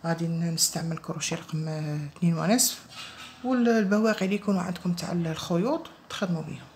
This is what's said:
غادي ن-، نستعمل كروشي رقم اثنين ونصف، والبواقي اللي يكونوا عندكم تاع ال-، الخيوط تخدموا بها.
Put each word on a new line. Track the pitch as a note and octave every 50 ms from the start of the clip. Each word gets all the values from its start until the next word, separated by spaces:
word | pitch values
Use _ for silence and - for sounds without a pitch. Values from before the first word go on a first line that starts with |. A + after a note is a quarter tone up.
| -
غادي | E3 E3+ E3 E3+
ن-، | E3 E3 E3 E3+ E3+ E3
نستعمل | D#3+ - - - D#3+ D#3 E3 E3 D#3+
كروشي | - - D#3+ D#3 - - E3
رقم | E3 - - - D#3 D#3 D#3+
اثنين | D#3 D#3 D#3 D3+ D3 D3+ D3 D3 - - F3+ E3+ E3 D#3+
ونصف، | D#3 F3 A3 B3+ - - - - - - - - - - - - - - - - -
والبواقي | B3 C4 B3 A#3+ A#3 A3+ A3+ G#3 F#3 G#3 G#3+ A3 A3 G#3+ - F#3+
اللي | F#3+ G3+
يكونوا | G3+ - G#3 G3 F#3
عندكم | F3 F#3 F3 - - F3+
تاع | F3 E3+ E3 F3
ال-، | F3 F3 E3
الخيوط | D#3+ D#3+ - - - F3+ E3+ G3 B3+ D#4 D#4+ - - - - - -
تخدموا | - - G#3 F3+ E3+ D#3+
بها. | D3+ D3+ D3 - - - -